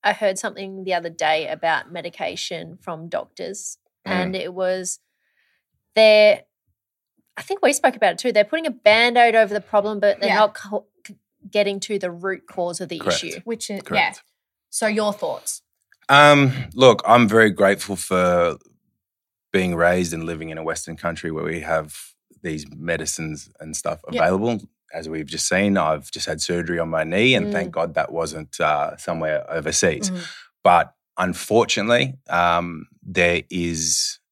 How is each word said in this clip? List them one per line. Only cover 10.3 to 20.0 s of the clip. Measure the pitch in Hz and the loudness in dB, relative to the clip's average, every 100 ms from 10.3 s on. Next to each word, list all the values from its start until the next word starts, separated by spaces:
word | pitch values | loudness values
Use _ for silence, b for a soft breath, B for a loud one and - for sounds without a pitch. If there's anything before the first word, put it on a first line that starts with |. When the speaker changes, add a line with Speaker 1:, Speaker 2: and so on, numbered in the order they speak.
| 208 | 2
Speaker 1:
not | 214 | 2
co-, | - 202 208 - _ - | 0 -8 -8 -8 _ -20
c-, | 208 _ _ 190 | -20 _ _ -6
getting | 208 202 196 | -2 0 -2
to | - 208 | -6 -6
the | 185 | -6
root | 170 190 190 _ | -8 -8 -8 _
cause | - 175 170 | -6 -6 -6
of | 180 | -10
the | 165 | -8
Speaker 2:
Correct. | - 175 | -4 -4
Speaker 1:
issue. | 170 - - | -4 -12 -10
Speaker 3:
Which | 226 - | -10 -8
is, | 196 | -10
Speaker 2:
Correct. | - 208 165 - | -4 -2 -2 -4
Speaker 3:
yeah. | _ _ _ _ _ | _ _ _ _ _
So | - 220 | -4 -2
your | 214 208 | 0 -2
thoughts? | 208 165 127 - - _ _ _ _ - | -2 -6 -6 -10 -12 _ _ _ _ 4
Speaker 2:
Um, | 139 147 147 135 131 127 - | 8 8 8 4 0 -8 6
look, | 131 104 - | 6 6 6
I'm | 120 117 | 6 6
very | 110 110 | 6 4
grateful | 87 98 98 - 98 | 6 2 2 -4 -8
for | - 92 90 87 87 78 _ _ _ _ _ _ _ _ _ | -2 0 2 2 0 -2 _ _ _ _ _ _ _ _ _
being | 95 92 85 | -2 0 2
raised | 85 90 | 2 2